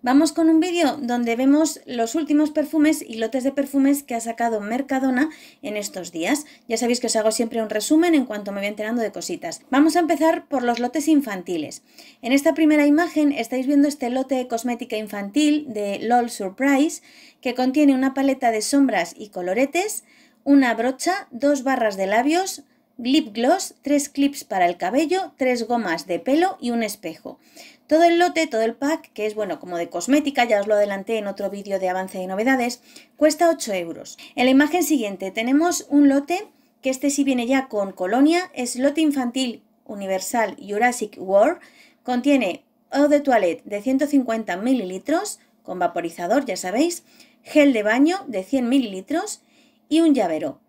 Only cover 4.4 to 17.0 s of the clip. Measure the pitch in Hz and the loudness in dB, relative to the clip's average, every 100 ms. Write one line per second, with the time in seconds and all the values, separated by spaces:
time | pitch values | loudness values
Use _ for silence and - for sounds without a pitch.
4.4 | 233 220 208 240 277 269 262 247 311 - | -2 -2 -4 -6 -2 -2 0 0 -2 -4
5.4 | - _ - 208 202 196 175 165 175 285 | -20 _ -10 -8 -8 -10 -12 -6 -2 -2
6.4 | - - _ 226 240 240 - 226 214 220 | -4 -20 _ -2 0 0 0 0 0 0
7.4 | 226 226 214 214 - 311 349 311 247 208 | -2 -2 -4 -4 2 2 4 2 0 -6
8.4 | 202 196 202 208 214 240 214 180 170 170 | -8 -6 -6 -6 -6 -2 -4 -6 -10 -8
9.4 | 170 165 _ 262 311 320 320 330 320 330 | -10 -14 _ 4 4 4 0 2 2 0
10.4 | - 277 247 233 240 320 294 302 277 190 | -2 -2 -2 -2 -2 -2 2 2 2 -8
11.4 | 175 175 143 - _ - - _ 240 247 | -6 -6 -6 -12 _ -20 -20 _ 0 2
12.4 | 294 320 311 302 294 294 339 302 294 - | 2 4 4 6 6 4 2 2 0 0
13.4 | 226 254 254 285 285 285 240 254 269 262 | -4 -4 0 4 2 0 -4 -4 -2 -2
14.4 | 254 233 247 240 240 214 214 208 202 294 | -2 -4 -4 -6 -6 -8 -6 -8 -4 0
15.4 | 302 302 294 214 202 202 220 240 233 - | 2 2 -2 -6 -4 -4 0 2 0 -6
16.4 | 190 196 269 269 311 - | -8 -2 0 2 2 -2